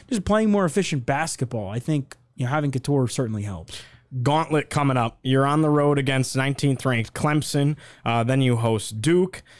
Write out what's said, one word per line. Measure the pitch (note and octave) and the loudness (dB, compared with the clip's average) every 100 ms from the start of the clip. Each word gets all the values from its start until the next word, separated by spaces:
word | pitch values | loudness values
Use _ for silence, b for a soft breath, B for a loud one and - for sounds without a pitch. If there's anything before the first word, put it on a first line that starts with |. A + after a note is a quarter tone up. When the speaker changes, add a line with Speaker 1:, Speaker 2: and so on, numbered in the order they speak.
| B | B
Speaker 1:
just | A3+ F3+ | -4 0
playing | G#3+ A3 | 2 2
more | G3+ F3+ | 2 2
efficient | G3+ F3+ D3 A#2+ | 0 0 -2 -2
basketball, | C#3 D#3+ - B2+ A2+ F#2+ | -2 -2 -6 -6 -6 -6
I | A2+ | -6
think, | C#3 C#3+ C3+ - _ - | -2 -2 -4 -14 _ -6
you | B2+ | -2
know, | |
having | D3+ D3 | -2 -2
Couture | C3 C#3+ C#3+ B2 | -2 0 0 0
certainly | - A#2+ G#2+ | -2 -4 -4
helps. | G2+ F2+ - B B B B C3 | -6 -10 -12 B B B B -4
Speaker 2:
Gauntlet | A#2+ D3+ D3 D3+ - | 0 0 2 0 0
coming | D3+ C#3+ B2+ | 0 2 2
up. | A#2 - | 0 -2
You're | C3 C3+ C#3 | 0 2 4
on | D3+ | 2
the | D#3 | 2
road | D3 D3 C#3+ | 4 4 2
against | C3+ C3+ B2+ C3 | 0 0 0 0
nineteenth | C3+ C3+ C#3+ B2+ C3+ | -2 0 0 0 0
ranked | A#2+ A2 | 0 -2
Clemson. | - D3+ D3+ - D3 C#3+ D3 B B A#2 | -2 0 0 0 0 0 -2 B B -2
Uh, | A#2 | 0
then | A#2 C3 | 2 2
you | C3 A#2 | 2 2
host | A2+ A2 - G#2+ | 0 0 -4 -2
Duke. | C#3+ F3+ F#3 - - | 2 2 2 -4 -20